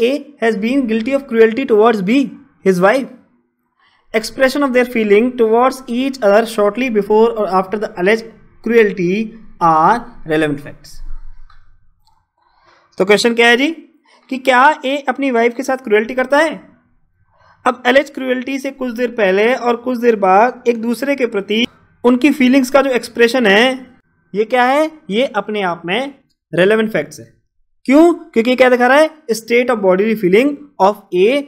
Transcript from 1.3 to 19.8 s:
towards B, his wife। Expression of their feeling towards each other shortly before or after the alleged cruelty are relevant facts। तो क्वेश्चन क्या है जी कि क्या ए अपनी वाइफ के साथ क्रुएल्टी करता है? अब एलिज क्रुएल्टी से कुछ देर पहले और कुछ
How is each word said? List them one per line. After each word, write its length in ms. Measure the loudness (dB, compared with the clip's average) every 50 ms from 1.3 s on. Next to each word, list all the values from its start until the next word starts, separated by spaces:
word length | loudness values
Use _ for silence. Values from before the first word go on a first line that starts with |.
| 2 4 4 4 2 -2 -2 0
towards 300 | 2 4 4 4 2 0
B, 140 | -2 0 0 0 0 -2 -8 -16 -20 _ _ _ _
his 140 | -2 0 2
wife। 280 | 2 2 2 0 -4 -6 -14 -20 _ _ _ _ _ _ _ _ _ _ _ _ _ _ _ _ _ _ -6
Expression 520 | -6 -6 -6 -2 -2 0 0 0 -2 -2
of 80 | 0 0
their 140 | 0 -2 0 -2
feeling 360 | -4 2 2 2 2 2 0 0
towards 420 | -2 0 2 2 2 2 0 -2 -6 -10 -8
each 300 | -6 -4 -4 -6 -6 -2
other 200 | 0 2 2 2 2
shortly 440 | 0 -2 -2 -2 -2 -2 -2 -4 -2
before 380 | -2 -4 -2 0 2 2 2 2
or 160 | 0 -4 -4 -2 -2 -2
after 180 | -2 -2 -6 -8
the 120 | -8 -8 -6 -2
alleged 260 | 0 0 0 0 -4 -12 -20 _ -20 _ _ -12 -6
cruelty 500 | 0 2 4 4 2 0 -2 -4 -2 -2 -4 -6 -8 -12 -18 -20 -20 -8 -2
are 340 | 0 2 2 4 4 2 2 0 -4 -12 -18 -18 -8
relevant 340 | -4 -2 -2 -2 -2 -4 -8
facts। 380 | -12 -18 -20 -20 -20 -20 -16 -14 -10 -10 -10 -10 -10 -14 -16 -16 -20 -20 -20 -20 -20 -20 _ _ _ _ _ _ _ _ _ _ _ _ _ _ _ _ _ _ _ _ _ _ _ _ _ -4
तो 60 | 0
क्वेश्चन 300 | 2 2 2 2 0 0
क्या 120 | 2 4 4
है 80 | 4
जी 140 | 2 2 -2 -4 -8 -16 _ _ _ _ _ _ _ _ _
कि 80 | -12 -4
क्या 200 | 0 2 4 4 4 4 2 0 -4
ए 120 | -6 -6 -4 -4 -6
अपनी 220 | -6 -4 -4 -2
वाइफ 240 | 0 0 0 0 -2
के 60 | -4
साथ 140 | -6 -6 -6
क्रुएल्टी 380 | -6 -2 0 0 0 0 -2 -4
करता 240 | -6 -2 0 0 0
है? 180 | 0 0 -4 -10 -16 _ _ _ _ _ _ _ _ _ _ _ _ _ _ _ _ _ _ _ _
अब 160 | -4 -4 -2 -2
एलिज 240 | 2 2 2 0 0
क्रुएल्टी 480 | -8 -10 -6 -4 -4 -4 -4 -8 -8 -6
से 120 | -8 -8
कुछ 220 | -8 -8 -10 -8
देर 180 | -6 -4 -6 -4
पहले 440 | -2 -2 0 0 2 2 2 0 0
और 220 | -2 -2 -4 -4
कुछ 220 | -4